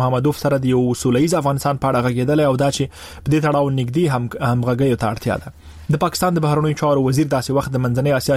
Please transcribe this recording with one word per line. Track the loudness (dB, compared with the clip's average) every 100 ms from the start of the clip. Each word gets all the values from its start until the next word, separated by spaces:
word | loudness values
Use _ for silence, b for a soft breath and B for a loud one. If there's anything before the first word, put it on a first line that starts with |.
محمدوف | 0 2 0 0
سره | 0 0
د | 2
یو | 2 2 0
سوله | 0 2
ییز | 2 2
افغانستان | 0 0 -2 0
په | 0
اړه | 0
غږېدلی | 0 0 0 2 2
او | 2
دا | 0
چې | 0 -4 B B B
په | -2
دې | 0
تړاو | 2 2 0 -2
نږدې | -2 0 0
هم-، | 0 -4 -4 -2
همغږیو | 0 0 0 0 0
ته | -2
اړتیا | -2 -4 -4
ده. | -6 -18 -20 -8 -4
د | 0
پاکستان | 0 0 0 0
د |
بهرنیو | 2 2 0 0
چارو | 2 2
وزیر | 2 2 0
داسې | 0 0 -2
وخت | -2
د | -2
منځنۍ | 0 0 0 0
اسیا | 2